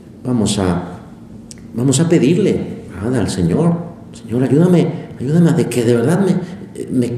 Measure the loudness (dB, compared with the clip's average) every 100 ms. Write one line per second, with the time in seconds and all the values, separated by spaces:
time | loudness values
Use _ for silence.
0 | -20 -10 -4 0 0 0 0 -2 -4 -14
1 | -18 -20 -20 -20 -18 -18 -10 -2 0 2
2 | 2 4 4 2 2 0 -4 -12 -14 -8
3 | -2 -2 -2 0 0 2 2 0 -6 -14
4 | -20 -16 -4 -2 2 4 6 4 2 -4
5 | -10 -8 0 4 4 4 0 0 2 4
6 | 2 2 2 0 -4 -12 -14 -12 -4 -2
7 | -2